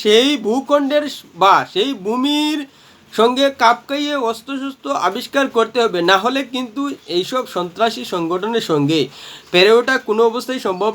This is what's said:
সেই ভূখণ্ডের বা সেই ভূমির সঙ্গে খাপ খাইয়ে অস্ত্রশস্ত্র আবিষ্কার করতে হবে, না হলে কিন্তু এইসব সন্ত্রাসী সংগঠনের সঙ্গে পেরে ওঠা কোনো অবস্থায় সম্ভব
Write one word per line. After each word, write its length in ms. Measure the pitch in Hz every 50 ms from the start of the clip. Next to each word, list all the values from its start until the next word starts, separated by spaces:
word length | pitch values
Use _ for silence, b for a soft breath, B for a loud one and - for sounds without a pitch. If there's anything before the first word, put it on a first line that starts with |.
সেই 280 | - 214 208 226 254 285 294 247 220
ভূখণ্ডের 600 | 202 226 269 262 - 285 294 285 269 294 294 294 285 - - - _ - 170
বা 140 | 185 196 180 151 127 - -
সেই 180 | 180 226 269 269 208 180
ভূমির 540 | 202 233 247 262 285 294 294 302 302 311 302 285 - b b b b b b b b -
সঙ্গে 320 | - 220 240 254 254 277 277 269 -
খাপ 160 | 240 226 240 233 - -
খাইয়ে 280 | 277 294 294 294 294 285 247 226
অস্ত্রশস্ত্র 600 | 226 226 - - 277 262 269 277 269 - - 277 277 - - 185
আবিষ্কার 380 | 190 247 233 - - 269 247 - - 233
করতে 200 | 226 220 - 247 233
হবে, 160 | 220 175 180 170 175
না 60 | 196 190 196
হলে 180 | 240 262 269 277 - 269
কিন্তু 280 | 254 254 233 208 269 277 285 277 - - - 165 175
এইসব 260 | 185 - 254 - - 160 -
সন্ত্রাসী 480 | 180 175 180 175 185 220 233 226 247 240 - 202
সংগঠনের 520 | 180 165 160 175 185 190 220 233 226 220 -
সঙ্গে 280 | 165 147 143 143 165 160 127 135 B B B B B B B B
পেরে 200 | - 175 185 208 226 240
ওঠা 160 | 240 247 262 262 262 -
কোনো 140 | 208 220 233 233
অবস্থায় 320 | 226 247 240 - 262 254 - 214
সম্ভব 240 | 185 180 202 220 214